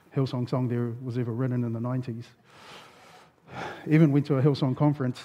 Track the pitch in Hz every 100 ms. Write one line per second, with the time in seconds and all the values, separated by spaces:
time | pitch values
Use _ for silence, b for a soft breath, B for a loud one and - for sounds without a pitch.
0 | B 143 131 123 123 131 127 120 120 120
1 | 131 120 120 113 131 123 120 113 120 127
2 | 123 113 - _ B B B B B B
3 | B B B _ - B B B 160 156
4 | 160 143 147 135 143 135 135 123 147 147
5 | 127 -